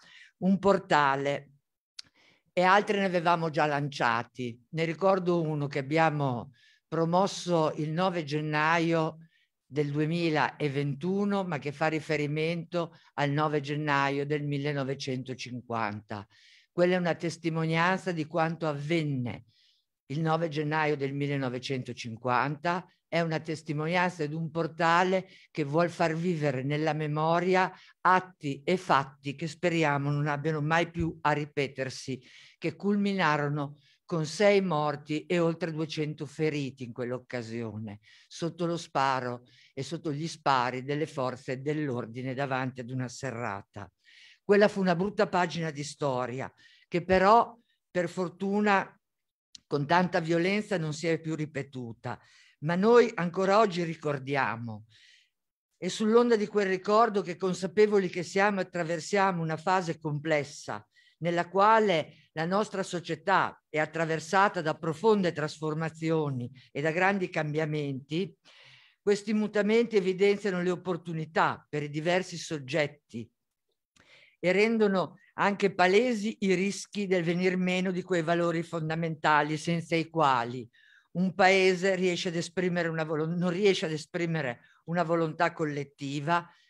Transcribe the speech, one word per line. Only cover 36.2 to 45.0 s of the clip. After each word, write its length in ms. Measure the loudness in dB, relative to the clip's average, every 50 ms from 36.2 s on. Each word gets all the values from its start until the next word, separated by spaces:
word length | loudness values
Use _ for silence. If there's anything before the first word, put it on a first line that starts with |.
| -10
feriti 580 | -12 -6 -2 -2 -2 0 -2 -4 -6 -6 -10 -12
in 80 | -12 -8
quell'occasione, 1080 | -8 -6 -6 -6 -8 -8 _ -8 -8 -8 -6 -8 -8 -6 -6 -8 -8 -10 -10 -12 -14 _ _ -20 -20 _ _
sotto 380 | -12 -8 -8 -8 -6 -4 -4
lo 100 | -4 -4
sparo 680 | -4 -8 -4 _ 0 2 2 2 0 -2 -4 -8 -8 -12 _ _ _ _ _ _
e 100 | -10 -8
sotto 300 | -8 -8 -8 -6 -6 -6
gli 160 | -4 -6 -8
spari 560 | -10 -4 _ 2 2 4 2 0 -2 -6 -6
delle 220 | -4 -4 -4 -4
forze 560 | -4 -4 -4 -4 -4 -4 -6 -8 -8 -8 -6 -4
dell'ordine 720 | -4 -4 -4 -4 -4 -4 -6 -6 -8 -10 -10 -8 -8 -6
davanti 460 | -6 -4 -2 -2 -2 -4 -4 -6 -8
ad 100 | -10 -8
una 180 | -6 -6 -6 -6
serrata. 840 | -8 -10 -8 -8 -8 -6 -6 -6 -6 -8 -10 _ _ -14 -14 -14 _ _ _ _ _ -20 -20 -20 -20 _ _
Quella 260 | 4 6 6 6 4
fu 120 | 4 2
una 140 | 2 2 2
brutta 320 | 2